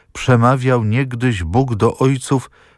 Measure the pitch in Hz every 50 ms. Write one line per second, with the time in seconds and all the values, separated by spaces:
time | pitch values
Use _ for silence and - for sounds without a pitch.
0 | _ _ _ - - - 127 120 117 123 131 135 123 131 127 123 113 107 107 127
1 | 139 127 127 117 123 127 117 98 87 80 87 120 135 127 120 98 110 117 - -
2 | 131 131 139 131 - - 139 131 - - _ _ _ _ _